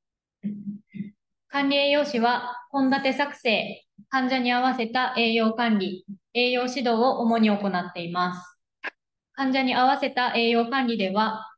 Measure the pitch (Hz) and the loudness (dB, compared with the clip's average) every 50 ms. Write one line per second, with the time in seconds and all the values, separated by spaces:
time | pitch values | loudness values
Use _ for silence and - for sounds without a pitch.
0 | _ _ _ _ _ _ _ _ - 208 208 - - 202 208 - _ _ - 208 | _ _ _ _ _ _ _ _ -10 -8 -8 -8 -10 -10 -12 -12 _ _ -12 -12
1 | 208 202 - _ _ _ _ _ _ _ - 277 277 277 285 285 285 285 285 294 | -12 -12 -14 _ _ _ _ _ _ _ -4 -2 0 2 2 2 2 2 2 2
2 | 285 285 - 233 226 240 247 - - - - - - - - 277 262 262 269 - | 0 0 0 0 2 2 2 0 -2 -6 -12 -12 -12 -6 -2 0 2 2 2 2
3 | - 262 254 262 285 277 - - - 247 214 180 - 202 214 - _ _ _ - | 0 0 0 0 -2 -4 -4 -4 -2 0 0 0 0 -4 -10 -14 _ _ _ -20
4 | - - - 262 254 247 269 262 240 247 247 247 254 262 254 254 226 226 233 254 | -14 -4 -2 -2 0 0 0 0 0 0 0 2 2 0 0 0 -2 -2 -2 -2
5 | 254 247 - 233 233 226 226 233 220 226 220 - 240 226 220 202 190 - - - | -2 -2 0 0 0 2 2 2 2 2 2 0 0 2 2 0 0 -2 -6 -10
6 | - - 202 - _ _ - 240 247 247 247 247 247 254 247 285 233 240 233 220 | -12 -16 -18 -18 _ _ -2 0 0 2 2 0 -2 -2 -4 -2 0 0 2 2
7 | 240 262 247 - 240 226 233 226 220 214 202 202 202 196 185 180 180 180 - 180 | 2 2 2 2 0 2 2 4 4 4 2 2 0 -2 -2 -2 -4 -6 -8 -10
8 | 170 170 175 180 180 180 180 180 - - - _ _ _ _ _ - - - _ | -8 -6 -2 -2 -2 -2 -2 -6 -12 -18 -20 _ _ _ _ _ -14 -14 -14 _
9 | _ _ _ _ _ _ - - 269 262 262 277 262 254 - - 254 262 285 277 | _ _ _ _ _ _ -6 -4 -2 0 0 2 2 2 2 2 4 4 2 2
10 | 277 254 - 254 247 240 - 233 233 233 233 233 233 233 269 269 254 233 233 196 | 0 -2 -2 0 -2 0 0 2 2 2 4 2 2 0 0 0 0 0 0 0
11 | 190 185 190 208 214 220 - - - - - | -2 0 0 0 0 0 -2 -6 -10 -14 -18